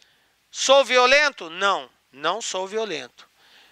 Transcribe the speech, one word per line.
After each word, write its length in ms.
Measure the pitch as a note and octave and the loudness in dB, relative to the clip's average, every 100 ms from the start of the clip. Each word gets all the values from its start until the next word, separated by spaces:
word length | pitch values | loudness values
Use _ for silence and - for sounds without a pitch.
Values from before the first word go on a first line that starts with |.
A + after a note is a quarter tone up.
| _ _ _ _ _ | _ _ _ _ _
Sou 340 | - - C4+ | -6 4 4
violento? 640 | A#3+ B3+ B3 C#4 D4 C4+ E3+ | 4 2 4 4 2 -4 -12
Não, 400 | E3+ G3 F3+ B2+ _ _ | -4 -2 -2 -6 _ _
não 320 | B2+ D#3 G3+ | -8 -4 -4
sou 240 | - F#3 F#3+ | -6 -8 -6
violento. 640 | G#3+ A3 D#3 B2 - - _ _ _ _ | -6 -8 -8 -12 -20 -20 _ _ _ _